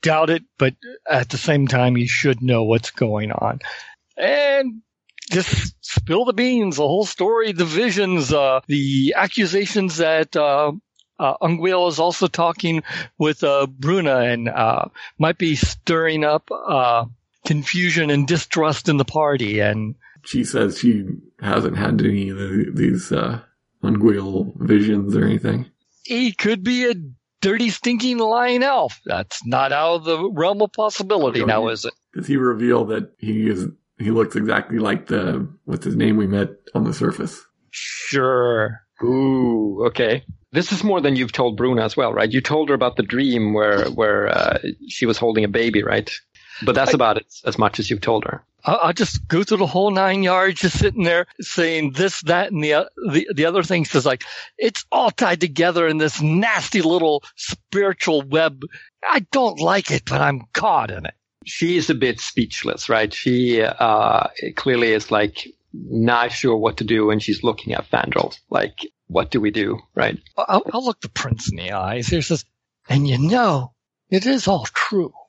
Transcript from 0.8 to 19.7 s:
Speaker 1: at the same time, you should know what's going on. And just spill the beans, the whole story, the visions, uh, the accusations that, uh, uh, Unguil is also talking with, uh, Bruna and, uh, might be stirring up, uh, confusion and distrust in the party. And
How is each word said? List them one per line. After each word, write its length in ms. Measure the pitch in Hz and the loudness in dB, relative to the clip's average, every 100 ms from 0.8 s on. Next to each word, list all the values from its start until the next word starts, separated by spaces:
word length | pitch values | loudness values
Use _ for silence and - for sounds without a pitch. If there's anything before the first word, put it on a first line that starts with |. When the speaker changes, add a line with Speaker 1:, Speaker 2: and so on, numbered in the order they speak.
| - - - | -18 -16 -2
Speaker 1:
at 200 | 143 123 | 0 0
the 80 | 135 | -4
same 280 | - 147 139 | 0 2 2
time, 300 | 123 123 123 | 2 2 2
you 100 | 123 | 0
should 340 | - 147 123 | 0 0 0
know 220 | 127 120 | 2 2
what's 260 | 110 113 113 | 2 0 0
going 400 | - 113 107 107 | -4 -2 -2 -4
on. 260 | - 107 127 - - - - _ - | -4 -4 -4 -10 -16 -18 -20 _ -4
And 680 | 202 285 285 277 269 226 _ _ _ - - | 0 2 2 0 -2 -6 _ _ _ -20 -4
just 440 | 180 185 - - - | -4 0 -2 -4 -10
spill 400 | - - - 175 | -6 -4 0 0
the 100 | 247 | 2
beans, 420 | 208 247 247 202 143 | 0 2 2 0 0
the 60 | 147 | 0
whole 180 | 175 202 | 2 -2
story, 440 | - 185 226 - | -2 0 2 0
the 120 | 175 | 0
visions, 680 | 170 156 240 185 196 180 131 | -2 0 0 0 0 0 2
uh, 280 | 147 139 131 - | 2 2 2 0
the 460 | 143 139 135 135 151 | -2 0 2 2 2
accusations 800 | 190 - 196 190 202 214 190 156 | 0 0 0 0 0 0 -2 0
that, 400 | 165 160 160 170 | 2 2 0 0
uh, 340 | 147 139 151 147 _ _ _ _ | 2 2 0 -2 _ _ _ _
uh, 160 | 139 135 | -2 0
Unguil 460 | 170 170 175 185 175 | 0 0 2 2 2
is 100 | 151 | 2
also 300 | 170 170 185 | 0 2 -2
talking 540 | - 170 170 170 165 - - - _ | 2 0 0 -2 -2 -4 -12 -12 _
with, 240 | 156 151 | 0 2
uh, 240 | 156 139 139 | 2 2 0
Bruna 520 | 135 139 190 160 131 | -2 -2 0 2 2
and, 280 | 120 120 117 | 2 0 -4
uh, 360 | - 113 - - - - _ | 0 0 2 -2 -8 -20 _
might 180 | 156 170 | 0 2
be 180 | 165 147 | 0 0
stirring 640 | - - - 165 160 156 | 0 -2 -2 0 2 0
up, 240 | 151 156 - | 2 0 -2
uh, 540 | - - 143 127 117 117 117 _ _ - | -10 -2 0 2 2 0 -10 _ _ -2
confusion 640 | 151 139 175 180 160 156 | -2 0 0 0 2 2
and 160 | 143 139 | 2 2
distrust 600 | 170 - - 156 147 - | 0 0 0 0 0 0
in 80 | 147 | 0
the 60 | |
party. 560 | 135 156 151 139 113 107 | 0 0 0 0 0 0
And 340 | 104 | 0